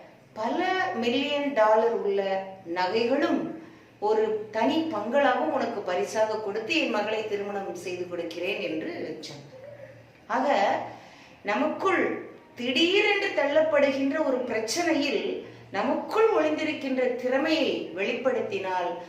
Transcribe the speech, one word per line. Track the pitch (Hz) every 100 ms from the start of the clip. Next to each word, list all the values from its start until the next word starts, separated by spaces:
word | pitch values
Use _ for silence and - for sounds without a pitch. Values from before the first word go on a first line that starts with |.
| - - -
பல | 214 240 302 370 370 -
மில்லியன் | 233 240 277 285 285 285
டாலர் | 220 214 220 233
உள்ள | 196 202 196 190 190 190 -
நகைகளும் | 170 180 185 226 240 285 339 - - - - - - -
ஒரு | 208 220 214 214 -
தனி | 220 262 320 320
பங்களாவும் | - 233 285 254 247 311
உனக்கு | 269 233 202
பரிசாக | 185 180 202 220 214 220
கொடுத்து | 208 214 - 320
என் | 247
மகளை | 208 214 220 214
திருமணம் | 202 196 196 180
செய்து | 175 185 175 175
கொடுக்கிறேன்" | 170 160 170 185 208
என்று | 170 156 - 311 160 -
சொன்னார். | - 143 - - - - - - - - -
ஆக, | 247 285 208 214 - - - - - - -
நமக்குள் | 202 220 311 - 381 339 - - - - - -
திடீரென்று | 247 285 339 403 415 403 392 302
தள்ளப்படுகின்ற | 285 311 311 285 269 269 277 311 277
ஒரு | 254 226
பிரச்சனையில் | 220 220 330 339 277 - 208 - - - - -
நமக்குள் | 190 247 311 - 427 440
ஒளிந்திருக்கின்ற | 330 302 302 311 - 269 254 247 -
திறமையை | 247 269 320 294 226 - - 170
வெளிப்படுத்தினால் | 226 240 262 226 214 196 180 180 180 -